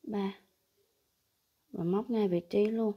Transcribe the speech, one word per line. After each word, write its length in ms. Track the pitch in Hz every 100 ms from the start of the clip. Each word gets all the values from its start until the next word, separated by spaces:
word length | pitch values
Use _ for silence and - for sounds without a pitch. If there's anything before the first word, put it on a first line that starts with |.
Ba. 360 | - 208 196 196 _ _ _ _ _ _ _ _ _ _ _ _ _
Và 140 | 214
móc 260 | 170 190 254
ngay 180 | 226 202
vị 120 | 175 -
trí 160 | 202 214
luôn. 260 | 226 220